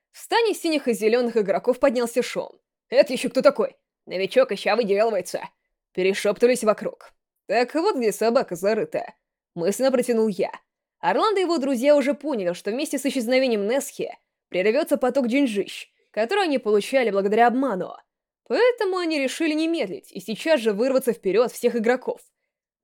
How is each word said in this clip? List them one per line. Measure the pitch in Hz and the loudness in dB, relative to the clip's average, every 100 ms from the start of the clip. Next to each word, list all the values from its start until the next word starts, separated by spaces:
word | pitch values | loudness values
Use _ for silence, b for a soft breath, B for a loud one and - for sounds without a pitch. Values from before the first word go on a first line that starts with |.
| _ | _
в | - | -20
стане | - 415 453 | -2 0 2
синих | 339 330 311 254 | 0 -2 -2 0
и | |
зеленых | 220 214 233 240 226 | 0 2 2 2 0
игроков | 196 175 208 254 | 0 0 0 2
поднялся | 277 240 240 254 | 2 2 -2 -2
шум. | 240 - - - _ _ _ | -4 -4 -8 -12 _ _ _
«Это | 240 - | 2 2
еще | 240 247 | 2 -4
кто | - | 2
такой? | 285 262 208 - _ _ - | 2 4 0 -6 _ _ -10
Новичок | 175 190 254 262 | -6 -2 2 2
еще | 196 208 214 | 0 -2 0
выделывается», | 220 196 226 208 180 - - _ _ _ _ | 2 2 2 0 -4 -8 -10 _ _ _ _
перешептывались | - 185 196 202 202 240 247 | -4 -2 0 -2 2 2 2
вокруг. | 214 202 - - - _ _ _ - | 0 -2 -4 -10 -18 _ _ _ -4
«Так | 214 247 294 | 0 0 0
вот | 359 392 | 0 0
где | 226 | -2
собака | 190 220 240 233 175 | 0 2 2 0 -2
зарыта», | 190 220 160 - - - _ _ _ - | -2 0 -2 -6 -8 -14 _ _ _ -6
мысленно | 170 202 262 | -4 0 2
протянул | 262 240 226 220 | 2 2 2 0
я. | 190 - - _ _ _ _ | 0 -4 -6 _ _ _ _
Орландо | 165 214 403 403 | 0 2 2 2
и | |
его | 359 339 | 0 0
друзья | 262 262 269 294 | 0 2 4 4
уже | 262 | 4
поняли, | 285 285 254 180 | -2 -4 -4 -2
что | 175 - | -4 -4
вместе | 233 302 285 | -6 -4 -4
с | 277 | -2
исчезновением | 269 226 254 262 220 202 | -2 0 2 2 0 0
Несхи | 262 254 - - - _ _ _ | -2 -4 -8 -10 -12 _ _ _
прервется | 180 190 240 339 285 | -2 0 0 0 0
поток | 254 254 247 | 0 0 0
деньжищ, | 262 277 202 - - - _ _ | 2 2 0 -6 -8 -18 _ _
который | - 226 403 370 | -6 -2 0 0
они | 269 | 0
получали | 226 208 202 269 233 | 2 0 2 0 2
благодаря | 196 196 214 240 | 2 2 4 4
обману. | 240 269 190 165 - - _ _ _ - | 4 0 -4 -6 -12 -20 _ _ _ -4
Поэтому | 254 494 480 415 370 | 2 2 2 0 -2
они | 349 311 | -2 -2
решили | 262 - 320 | -2 -2 -2
не | 302 320 | 0 -2
медлить | 330 214 156 - | -2 -4 -8 -14
и | - | -14
сейчас | 180 220 320 311 | -10 -6 0 0
же | 220 | 2
вырваться | 202 254 262 - | 0 0 0 0
вперед | 220 196 185 247 | -2 0 0 0
всех | - 240 233 | 0 -2 0
игроков. | 220 254 - - _ _ _ _ _ _ | 0 0 -2 -10 _ _ _ _ _ _